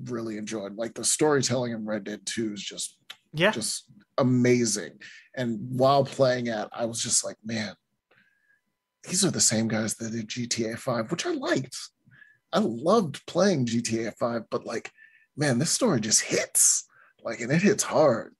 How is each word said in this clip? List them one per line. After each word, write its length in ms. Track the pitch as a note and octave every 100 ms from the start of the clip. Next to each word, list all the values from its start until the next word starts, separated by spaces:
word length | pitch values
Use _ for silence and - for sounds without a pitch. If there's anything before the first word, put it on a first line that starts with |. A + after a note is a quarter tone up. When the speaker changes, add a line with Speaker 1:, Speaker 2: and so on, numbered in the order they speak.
Speaker 1:
really 320 | B2+ A#2 A2+ G#2+
enjoyed. 400 | G#2 A2 G2+ G2+
Like, 180 | A#2
the 100 | A#2+
storytelling 680 | A2 - D3+ C#3 A#2+ C3 B2
in 140 | A2 G#2+
Red 180 | G#2+
Dead 220 | G#2 G2+ -
two 260 | - A2
is 100 | G2+
just, 360 | - - - - - - _
Speaker 2:
Yeah. 180 | D#3 F#3+
Speaker 1:
just 340 | D#3 - - - - _ -
amazing. 800 | B2+ B2+ B2 B2 A#2 G#2 D2+ - - - - C3
And 220 | A#2+ A2 B2+ B2+
while 260 | C3 C#3
playing 440 | C3+ - C3 B2 A#2+
it, 200 | A2 -
I 120 | -
was 180 | A#2 A2+
just 220 | A#2 -
like, 120 | G2 -
"Man, 300 | A2 A2+ G#2 - _ _ _ _ _ _ _ _ _ _ _ _
these 200 | - F#3
are 60 | F3
the 100 | A2
same 280 | - A2 A2+
guys 260 | A2 G#2+
that 160 | - A2+
did 180 | A#2 G#2
G 180 | B2+ A#2+
T 200 | - A2
A 100 | A#2
five," 340 | C3+ A#2 A2
which 140 | F3 F4+
I 40 |
liked. 460 | D4+ D#4 A#3 C3+ - - _ _ - - _ _
I 60 | F#3+
loved 680 | G3 A#2 D#3+ A3+ E3 - -
playing 400 | E3+ G3+ D3+ A#2+
G 140 | A#2
T 240 | A#2 A2+
A 80 | A2
five, 300 | - A#2+ A#2 -
but, 160 | B2 G2+
like, 240 | G#2+ - - - _ _ -
man, 220 | D3 A#2+
this 120 | E3+
story 300 | - A#3+ A#2+
just 220 | G#2+ G2+
hits, 640 | - - - - - - - _ _ _
like, 180 | A2+ A2+
and 120 | A#2+
it 100 | E3
hits 220 | G3 -
hard. 500 | - B2+ D3+ A2 -